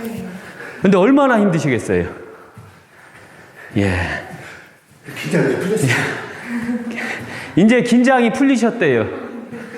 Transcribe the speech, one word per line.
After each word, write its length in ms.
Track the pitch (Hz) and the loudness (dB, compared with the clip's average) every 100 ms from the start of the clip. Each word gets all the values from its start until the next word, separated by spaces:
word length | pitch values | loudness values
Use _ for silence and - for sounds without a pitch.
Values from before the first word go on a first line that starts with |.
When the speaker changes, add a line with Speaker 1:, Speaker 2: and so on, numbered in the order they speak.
Speaker 1:
네. 200 | - 190 - - - - - - | -10 -10 -10 -12 -16 -16 -16 -2
Speaker 2:
근데 140 | 196 190 | 2 4
얼마나 420 | 214 277 269 226 | 6 6 4 4
힘드시겠어요? 680 | 202 165 143 113 - 90 85 - - - - - - - - - - - - - - - - 104 | 2 2 0 -2 0 0 0 -6 -16 -20 -20 -20 -20 -20 -20 -20 -20 -20 -20 -20 -20 -20 -6 0
예. 200 | 98 90 82 - - - - - - - _ - - - | 0 0 -2 -6 -10 -16 -16 -20 -20 -20 _ -20 -16 -10
Speaker 3:
긴장이 340 | 151 170 - - | -2 0 2 0
풀렸어요. 340 | 185 208 135 | -2 0 0
Speaker 2:
<laughs> 1700 | - - - - - 240 240 233 240 - - - - - - - - | 0 -2 -6 -10 -14 -8 -6 -4 -4 -6 -8 -8 -8 -10 -12 -2 4
이제 260 | 214 247 | 6 6
긴장이 500 | - 240 247 254 240 | 4 4 6 4 4
풀리셨대요. 680 | - 277 247 226 - 160 117 104 - - - - - - | 2 2 4 2 2 2 2 0 -4 -10 -14 -14 -14 -14